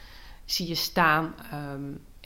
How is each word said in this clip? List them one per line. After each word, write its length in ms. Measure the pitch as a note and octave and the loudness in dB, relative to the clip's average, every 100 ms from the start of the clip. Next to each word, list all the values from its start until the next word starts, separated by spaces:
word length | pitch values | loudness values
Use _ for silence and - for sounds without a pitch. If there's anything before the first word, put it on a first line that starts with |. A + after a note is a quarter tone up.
| - - - - | -16 -16 -16 -14
zie 240 | - - E3+ | -4 -2 -2
je 60 | |
staan. 600 | E3 - F3+ E3 D#3 D#3+ - - | -2 0 4 6 6 2 -4 -10
Ehm, 420 | D3 C#3+ C#3 C#3 D3+ - - | -8 -6 -6 -8 -8 -12 -20